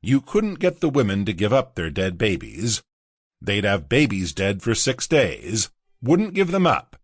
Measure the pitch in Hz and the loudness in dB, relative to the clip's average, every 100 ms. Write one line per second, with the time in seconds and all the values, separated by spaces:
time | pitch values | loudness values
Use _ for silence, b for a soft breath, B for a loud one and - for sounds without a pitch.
0 | 104 135 - 208 214 165 180 180 165 139 | 2 0 2 -2 -2 0 -2 0 0 2
1 | 107 98 101 87 104 131 127 - 82 76 | 2 0 -2 -2 2 2 0 -6 -6 -2
2 | 95 87 110 87 - 107 117 110 _ _ | -4 0 -2 -2 -6 -6 -4 -4 _ _
3 | _ _ _ _ 92 101 98 98 69 123 | _ _ _ _ -2 0 2 0 2 2
4 | 147 98 87 73 98 98 117 110 - 127 | 2 0 -4 -2 -2 -2 -2 0 0 -2
5 | - 156 107 - 160 110 - _ _ _ | 0 2 2 -2 -6 -4 -4 _ _ _
6 | 120 170 214 190 180 190 175 95 - - | 2 2 2 0 0 2 2 2 -4 -20